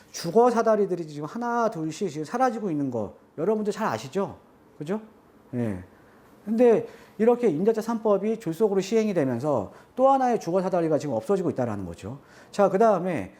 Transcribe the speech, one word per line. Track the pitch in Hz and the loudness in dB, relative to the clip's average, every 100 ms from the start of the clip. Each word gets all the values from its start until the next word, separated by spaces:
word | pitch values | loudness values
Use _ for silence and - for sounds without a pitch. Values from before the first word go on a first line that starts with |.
| - | -18
주거 | - 170 214 240 | -10 0 4 4
사다리들이 | 220 220 208 190 175 156 | 4 2 2 0 -2 -6
지금 | 147 151 | -10 -10
하나 | 233 240 240 226 | -6 -4 -2 -2
둘씩 | 160 160 151 196 | -2 -6 -6 -6
지금 | 143 151 | -6 -6
사라지고 | 240 254 220 208 | 0 0 0 -4
있는 | 147 139 | -2 -2
거 | 120 98 - _ - | -4 -6 -10 _ -4
여러분들 | 175 220 208 | -2 -2 -2
잘 | 196 208 | -2 -2
아시죠? | 110 135 190 175 95 - _ _ - | -4 -4 -4 -4 -8 -20 _ _ -12
그죠? | 151 214 220 - _ _ - | -6 -6 -8 -20 _ _ -8
예. | 123 113 92 90 - - - - - | -4 -4 -4 -12 -20 -20 -20 -20 -14
근데 | 208 226 240 202 - - - - | -4 4 6 4 0 -12 -12 0
이렇게 | 226 240 233 | 2 4 2
임대차 | 147 202 220 | 2 2 0
삼 | 214 226 | -2 -2
법이 | 220 196 214 220 | 2 2 0 -2
졸속으로 | 165 160 214 196 | -4 0 2 2
시행이 | 185 226 220 | 2 0 2
되면서 | 170 135 117 151 127 95 - - - | 0 0 0 0 0 -2 -10 -10 2
또 | 269 | 4
하나의 | 269 254 220 | 4 2 0
주거 | 170 185 | 0 -2
사다리가 | 180 175 160 147 | 0 0 2 0
지금 | 147 113 | 0 -4
없어지고 | - 196 170 | 0 0 0
있다라는 | 123 120 101 90 | -2 -4 -4 -8
거죠. | 85 98 139 - - - | -10 -12 -14 -18 -20 -6
자, | - 196 | 0 2
그다음에 | 190 226 185 180 147 92 | 4 4 2 -2 -4 -6